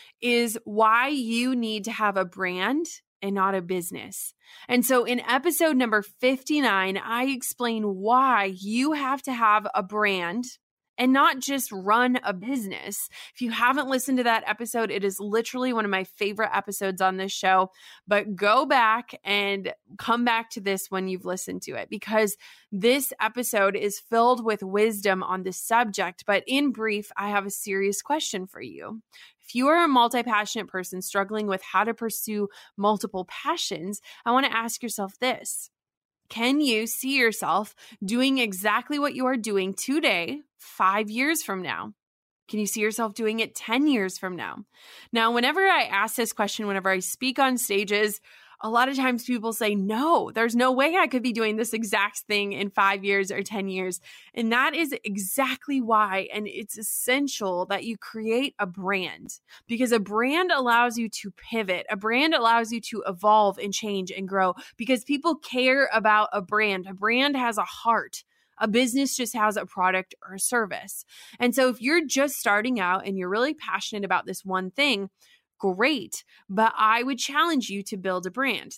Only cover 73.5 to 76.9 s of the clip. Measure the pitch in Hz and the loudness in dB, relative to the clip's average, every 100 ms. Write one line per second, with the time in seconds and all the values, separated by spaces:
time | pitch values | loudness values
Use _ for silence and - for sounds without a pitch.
73.5 | 302 214 196 - 214 196 185 - 185 190 | -2 -6 -6 -4 -6 0 0 -2 -10 -4
74.5 | 185 185 - 294 208 196 _ _ _ _ | -4 -2 0 2 0 -4 _ _ _ _
75.5 | - 196 185 262 285 - - - _ - | -4 -2 2 0 0 -6 -12 -14 _ -6
76.5 | 190 220 - 214 | 2 2 4 2